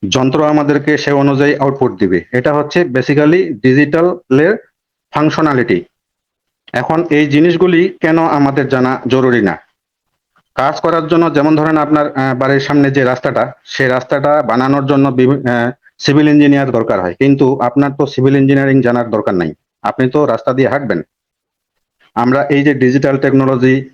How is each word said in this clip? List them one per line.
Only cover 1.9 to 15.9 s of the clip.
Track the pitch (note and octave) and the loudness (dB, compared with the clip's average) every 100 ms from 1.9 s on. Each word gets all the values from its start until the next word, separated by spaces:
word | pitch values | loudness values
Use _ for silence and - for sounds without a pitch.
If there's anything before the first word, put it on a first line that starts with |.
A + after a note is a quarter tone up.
| F#2 | 0
দিবে। | G2 F2 - | -2 -2 -2
এটা | B2 B2 | -2 -2
হচ্ছে | D3 D3 F3 | -2 -2 -2
basically | E3+ B2+ B2 C#3+ D3+ F3 F3+ | -2 -2 0 2 2 2 0
ডিজিটালের | A#2 C3 C3 D3 D#3+ F3 F3+ _ C3 E3 A3+ - _ _ _ _ | -2 0 2 2 0 0 -2 _ 0 2 -2 -8 _ _ _ _
ফাংশনালিটি। | D3 D3+ D3+ D#3 C3+ A#2+ A2+ - _ _ _ _ _ _ _ _ | -2 -2 0 0 0 0 -2 -4 _ _ _ _ _ _ _ _
এখন | A#2+ C3 D#3+ F3 | -6 -2 -2 0
এই | D3 D3+ | 0 2
জিনিসগুলি | C#3+ E3+ E3 F#3 E3 F#3+ - | 2 2 2 2 2 0 -2
কেন | D#3+ E3 | 0 0
আমাদের | E3 D3 C#3 C#3 B2+ | 0 0 0 0 -2
জানা | C3 B2 B2+ B2 | 0 0 -2 -2
জরুরি | C3 C3 A#2+ | 0 2 2
না? | G2 D#2 _ _ _ _ _ _ _ _ _ | 0 -4 _ _ _ _ _ _ _ _ _
কাজ | - C3+ D3+ | -4 -2 -2
করার | E3+ E3 D#3 | -2 -2 0
জন্য | E3+ E3+ | 0 2
যেমন | D3 D3 D#3 | 0 2 2
ধরেন | D#3 D#3 | 0 0
আপনার, | D3 D3+ D3 C3+ | 0 0 0 -2
আহ, | C3+ | -4
বাড়ির | B2 C3+ C3+ | -2 0 0
সামনে | C3+ D3 C#3 | 0 0 2
যে | C#3 | 2
রাস্তাটা, | B2+ B2 C#3+ B2 B2+ - | 0 -2 -2 -2 -4 -8
সেই | - - C3 | -16 -4 -2
রাস্তাটা | B2+ B2+ C#3+ C#3+ D3 | -2 -2 -2 0 0
বানানোর | B2+ A#2 C3 C#3+ C3+ | 0 -2 0 0 0
জন্য | C#3+ C#3 | 2 2
বিভি-, | B2+ B2+ C#3 B2+ | 2 2 2 0
আহ, | A#2+ A#2 - _ | -2 -2 -6 _